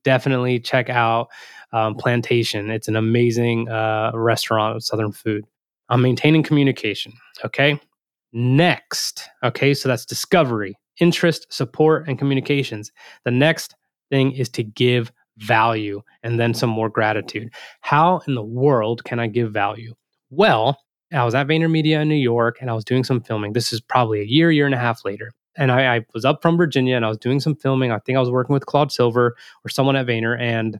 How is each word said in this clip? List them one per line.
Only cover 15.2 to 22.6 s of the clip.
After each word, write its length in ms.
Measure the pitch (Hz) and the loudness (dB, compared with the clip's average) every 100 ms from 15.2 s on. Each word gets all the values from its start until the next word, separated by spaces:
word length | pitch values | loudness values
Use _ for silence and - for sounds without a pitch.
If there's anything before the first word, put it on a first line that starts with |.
| _ _ | _ _
value 640 | 107 113 113 113 104 101 - _ | 0 2 4 0 -4 -8 -12 _
and 160 | 117 117 | -4 0
then 140 | 117 | 0
some 160 | 117 120 | 0 -2
more 220 | 110 110 | 0 -2
gratitude. 600 | 113 107 107 95 107 113 - - - | 0 0 0 -4 -10 -12 -16 -20 -14
How 400 | - 147 165 185 - | 0 2 4 2 -2
in 80 | |
the 100 | 127 | -6
world 600 | 107 120 139 127 107 117 | -4 0 2 2 0 -4
can 160 | - 120 | -6 -4
I 60 | 117 | -2
give 240 | 110 117 | -2 -2
value? 420 | 104 101 107 117 117 _ _ _ | 0 -2 -4 -12 -20 _ _ _
Well, 500 | 135 208 120 113 139 _ _ _ | 2 4 4 2 -2 _ _ _
I 120 | 151 | -2
was 100 | 120 | 0
at 120 | 123 139 | 0 0
VaynerMedia 560 | 160 165 160 156 156 | 0 2 2 2 2
in 60 | 151 | 2
New 80 | 151 | 2
York 420 | 123 117 117 - | 2 2 0 -2